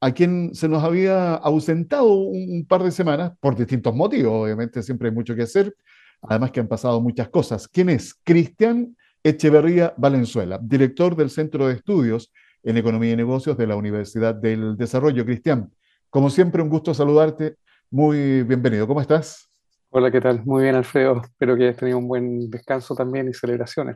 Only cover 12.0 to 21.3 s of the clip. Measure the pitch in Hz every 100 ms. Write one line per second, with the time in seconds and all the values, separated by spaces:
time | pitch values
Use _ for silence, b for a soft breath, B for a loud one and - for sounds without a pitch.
12 | 120 113 - b b b 131 117 113 113
13 | 117 117 117 131 143 127 110 104 104 104
14 | 101 113 113 107 110 110 110 107 117 127
15 | 147 123 120 120 160 131 95 _ _ _
16 | _ 139 139 143 180 180 156 156 165 127
17 | 143 151 156 156 156 - _ _ - 131
18 | 151 147 139 131 120 127 123 107 107 143
19 | 131 156 156 - _ _ _ _ _ 127
20 | 127 123 127 120 120 135 131 131 123 143
21 | 131 120 120